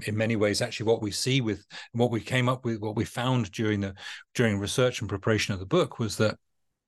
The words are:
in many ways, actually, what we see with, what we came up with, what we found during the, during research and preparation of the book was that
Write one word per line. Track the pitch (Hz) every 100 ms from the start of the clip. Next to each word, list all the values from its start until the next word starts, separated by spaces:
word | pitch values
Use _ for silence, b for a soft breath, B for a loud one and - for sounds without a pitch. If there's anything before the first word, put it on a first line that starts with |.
| -
in | 107
many | 110 110
ways, | 104 101
actually, | 120 - 107
what | 117
we | 104
see | - 131 135
with, | 110 101 - B B
what | 120 120
we | 113
came | - 127 123
up | 127
with, | 120 110
what | 107 110
we | 104
found | 131 123 127 101
during | - 107 104
the, | 98 98 B B - -
during | 113 101
research | 98 - 123 -
and | 101
preparation | 98 113 107 - 95
of |
the | 95
book | 175 151 -
was | 110 -
that | 107 - _ _ _ _